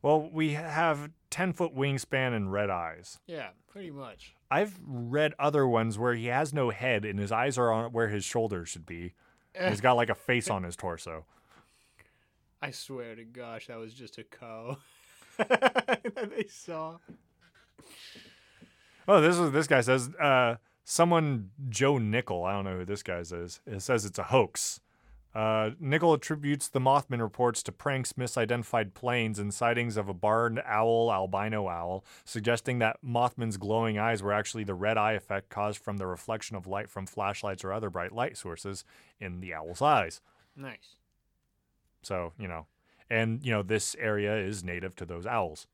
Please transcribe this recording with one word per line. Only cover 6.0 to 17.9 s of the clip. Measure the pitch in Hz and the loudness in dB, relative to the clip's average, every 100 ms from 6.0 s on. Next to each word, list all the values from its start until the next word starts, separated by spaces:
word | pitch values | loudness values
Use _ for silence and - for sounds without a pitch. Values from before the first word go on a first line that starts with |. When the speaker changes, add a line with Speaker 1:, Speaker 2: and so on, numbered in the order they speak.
| 123 | 0
Speaker 1:
he | 120 117 | 0 0
has | 123 156 | 0 0
no | 147 123 | 0 0
head | 107 127 110 107 | 0 0 0 0
and | 101 | -4
his | 101 | -2
eyes | 110 135 127 | 0 0 2
are | 120 | 4
on | 110 117 | 4 0
where | 113 113 | 0 2
his | 104 92 | 0 -2
shoulders | 120 113 95 85 | -2 0 -2 -6
should | 85 80 | -12 -12
be. | 85 87 _ _ _ | -10 -12 _ _ _
Speaker 2:
<laughs> | _ 190 185 | _ -4 -2
Speaker 1:
He's | 101 | 4
got, | 123 | 4
like, | 123 117 | 6 4
a | 104 | 0
face | - 123 113 | 0 0 0
on | 101 | -4
his | 90 87 | -4 -6
torso. | 92 82 - 80 - _ _ - _ _ _ _ _ _ _ _ _ _ | -8 -8 -10 -14 -16 _ _ -20 _ _ _ _ _ _ _ _ _ _
Speaker 2:
I | 143 | -8
swear | 135 - 131 117 113 | -8 -12 -12 -12 -14
to | |
gosh, | 113 123 117 113 - | -18 -16 -12 -12 -12
that | 113 | -14
was | 113 | -14
just | 123 117 - | -14 -18 -18
a | 110 | -20
cow | - 117 113 117 139 _ _ _ | -18 -16 -14 -12 -12 _ _ _
<laughs> | - - - | -20 -18 -6
that | 214 254 262 254 - 233 233 226 214 - | 0 4 4 2 -2 -4 -4 -8 -8 -6
they | 208 | -8
saw. | - - 160 160 170 - - _ _ _ _ _ _ - | -10 -12 -10 -10 -12 -20 -20 _ _ _ _ _ _ -20